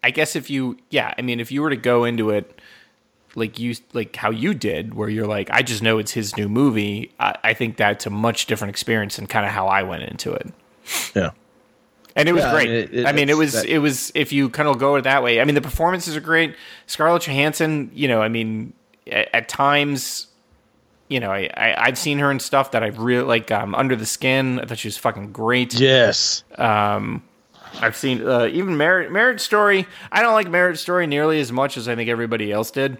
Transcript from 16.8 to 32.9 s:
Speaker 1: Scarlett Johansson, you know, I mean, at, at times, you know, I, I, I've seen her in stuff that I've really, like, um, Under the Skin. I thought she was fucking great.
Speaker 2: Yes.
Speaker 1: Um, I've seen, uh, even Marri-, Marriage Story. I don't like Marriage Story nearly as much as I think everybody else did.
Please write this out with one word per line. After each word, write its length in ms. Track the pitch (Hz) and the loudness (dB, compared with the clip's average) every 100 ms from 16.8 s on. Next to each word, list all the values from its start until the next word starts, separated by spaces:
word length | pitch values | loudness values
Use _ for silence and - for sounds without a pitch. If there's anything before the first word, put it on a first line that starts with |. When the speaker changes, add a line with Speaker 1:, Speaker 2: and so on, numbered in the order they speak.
| - | -14
Speaker 1:
Scarlett 360 | - 156 170 160 | 0 2 2 0
Johansson, 640 | 139 147 147 160 151 131 | 0 0 2 0 0 -4
you 140 | - 139 | -2 0
know, 140 | 113 | 2
I 40 | 110 | 2
mean, 440 | 117 110 110 120 - _ _ - | 0 -4 -6 -8 -14 _ _ -4
at, 180 | - 107 117 | -2 0 -2
at 140 | 117 | -2
times, 760 | - 143 143 143 139 - - - _ _ _ _ _ _ _ _ | 0 2 4 2 -2 -6 -10 -14 _ _ _ _ _ _ _ _
you 100 | 135 | -4
know, 120 | 107 | -2
I, 180 | 98 92 - | -2 -2 0
I, 200 | 113 - 120 | 0 2 2
I've 100 | 127 | 2
seen 200 | 156 143 | -2 0
her 120 | 143 | 2
in 80 | 135 | 0
stuff 320 | - 139 131 | 0 0 2
that 100 | 120 | 0
I've 160 | 110 104 | -2 -2
really, 260 | 117 123 | 0 0
like, 280 | 131 117 107 | 2 0 2
um, 240 | 107 101 98 | -2 -2 0
Under 200 | 131 123 | 0 0
the 100 | 107 | -2
Skin. 540 | - 131 131 131 127 | -2 0 2 0 -2
I 60 | - | -6
thought 140 | 113 | -8
she 80 | 107 | -8
was 100 | - | -4
fucking 340 | 120 107 101 | -4 -4 -12
great. 440 | 101 110 123 123 123 | -4 0 0 2 2
Speaker 2:
Yes. 680 | 135 131 113 - - - _ - | 6 6 4 2 -2 -4 _ -2
Speaker 1:
Um, 640 | 117 107 104 101 107 110 - _ _ _ - - | 2 4 2 0 -4 -8 -10 _ _ _ -20 -2
I've 140 | 113 - | -2 0
seen, 320 | 135 123 117 | -2 -2 2
uh, 200 | 123 117 | 2 2
even 260 | 156 190 156 | 0 -2 0
Marri-, 320 | 156 185 156 | 2 2 0
Marriage 280 | 190 240 226 | 0 0 0
Story. 440 | - 208 208 196 185 - - | 0 4 4 4 0 -12 -2
I 120 | 196 | 2
don't 100 | 233 | 4
like 160 | 220 185 | 4 2
Marriage 300 | 175 180 160 | 2 2 0
Story 260 | - 180 170 | -2 0 0
nearly 340 | 143 156 156 | 2 2 2
as 120 | 131 | 0
much 260 | 123 135 131 | 0 -2 -2
as 100 | 117 | -4
I 60 | 120 | -4
think 140 | 113 | -2
everybody 420 | 117 117 113 107 | -2 -2 -2 -2
else 200 | 104 117 | -2 -2
did. 260 | - 135 | -2 -2